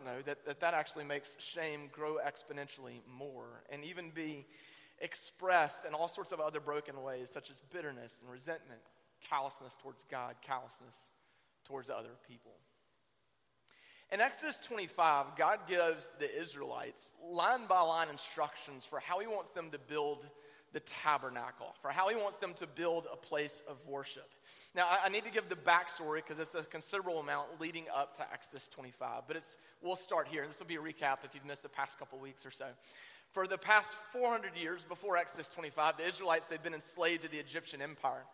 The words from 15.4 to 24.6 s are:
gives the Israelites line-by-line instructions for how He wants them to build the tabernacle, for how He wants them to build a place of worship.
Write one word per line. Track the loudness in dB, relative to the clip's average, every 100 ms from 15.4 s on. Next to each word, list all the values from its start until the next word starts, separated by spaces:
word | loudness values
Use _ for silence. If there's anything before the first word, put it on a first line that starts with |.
| 4 4 2
gives | 4 4 2 -4 -4
the | -2 -2
Israelites | -6 -8 -6 -6 -8 -10 -16 -14
line-by-line | -4 2 4 4 6 8 8 6 2
instructions | -2 -6 -2 -2 -2 -12 -12
for | -8 -6
how | 0 0
He | 0
wants | -2 -4
them | -6 -6
to | -8
build | -4 0 0 -2 -8 -18 -20 -20 -10
the | -10
tabernacle, | -8 0 4 4 2 -6 -8 -8 -12 -6
for | 0
how | 4 4
He | 4
wants | 0 -2
them | -6 -6
to | -8
build | -2 0 0 -2
a | -10
place | -4 -2 -2 -4 -12
of | -12 -8
worship. | -8 -6 -10 -16 -20 -20 -18